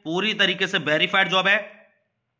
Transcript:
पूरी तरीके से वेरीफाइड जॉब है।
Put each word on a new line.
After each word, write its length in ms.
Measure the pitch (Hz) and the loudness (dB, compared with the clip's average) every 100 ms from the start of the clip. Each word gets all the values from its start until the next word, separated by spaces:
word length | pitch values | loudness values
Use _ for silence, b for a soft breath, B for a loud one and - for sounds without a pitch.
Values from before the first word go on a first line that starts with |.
पूरी 300 | 151 170 208 | -6 -4 -2
तरीके 320 | 208 190 185 185 | 0 0 0 -2
से 120 | 190 | -2
वेरीफाइड 500 | 147 156 175 196 185 | 0 0 2 2 2
जॉब 200 | 185 185 | 2 2
है। 400 | 214 - - _ _ _ _ _ _ | 0 -2 -16 _ _ _ _ _ _